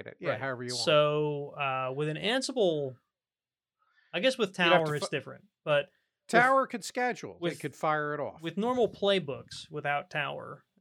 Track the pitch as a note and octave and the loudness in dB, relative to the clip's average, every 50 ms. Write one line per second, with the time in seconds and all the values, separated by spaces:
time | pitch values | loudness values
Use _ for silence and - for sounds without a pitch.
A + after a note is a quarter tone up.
0 | G#2 - - - F#3 E3 A#2+ G#2+ C3 C3+ B2+ A#2+ B2+ B2 B2 A#2+ - E3+ D#3 D3 | -10 -14 -14 -6 -4 -4 -4 -2 -4 -6 -6 -6 -8 -8 -6 -2 2 4 6 6
1 | D3 D3 D3+ D3+ D3+ D3+ D3 C#3+ C#3+ C#3 - D3 C#3+ C3+ C3 C3 C3 B2+ C3 C#3 | 6 6 4 2 0 0 -2 -4 -6 -8 -8 -4 -4 -2 -2 -2 -2 -4 -4 -2
2 | D3+ D3+ D3+ D3+ D#3+ G3+ A#3+ C4 B3+ - B3 B3+ G3+ F3 D#3+ D3 C#3+ C3 B2 - | -4 -4 -4 -4 -2 -2 -2 -2 -2 -2 0 2 2 2 2 0 -2 -4 -8 -12
3 | _ _ _ _ _ _ _ _ _ _ _ _ _ _ _ _ _ _ _ _ | _ _ _ _ _ _ _ _ _ _ _ _ _ _ _ _ _ _ _ _
4 | _ _ - F3 G#3 C4 B3+ B3+ A3 F#3+ - - F3+ E3 F3 E3+ D#3+ D#3 D3 C#3+ | _ _ -4 0 0 0 2 0 -2 -2 0 2 4 6 6 6 4 2 0 -2
5 | F#3+ - D#3 C#3 - C3 B2+ - - _ _ _ _ D#3+ D3 C#3+ C#3+ - _ _ | -2 -4 -4 -6 -6 -8 -14 -20 -20 _ _ _ _ 2 2 2 2 -2 _ _
6 | _ _ _ _ _ - - A3+ B3 C4 C4+ C4+ C4 B3+ - A3 E3 - - B3 | _ _ _ _ _ 2 4 4 6 6 6 4 2 0 -4 -8 -10 -8 -4 -2
7 | B3 B3 G#3+ - - A2 F2+ E3 E3+ E3+ D3+ - - C#3+ - - - D#3+ D#3 D3+ | -2 -2 -4 -6 -10 -12 -10 -6 -4 -4 -4 -4 -8 -10 -6 -2 0 0 0 0
8 | D3 D3 D3 D3 C3+ G#2 - D#3+ D#3+ E3 D#3+ G3 G#3+ A#3+ B3 B3+ A3+ F#3+ - - | 0 -2 -4 -4 -4 -6 -8 -8 -10 -8 -4 -2 -2 0 2 2 2 0 0 0
9 | G3+ G3+ G3 F#3+ D#3 C#3 B2+ A#2 A#2+ - - - - - D3+ D3+ C#3+ C#3+ D3 C#3+ | 2 2 2 2 0 -4 -8 -10 -12 -14 -16 -16 -14 -12 -10 -6 -2 -2 -2 -2
10 | - - - D#3 C#3+ C#3 D3 C#3+ A#2 - C#3+ C#3 _ _ _ _ | -2 -4 -4 -4 -4 -4 -6 -8 -10 -12 -14 -16 _ _ _ _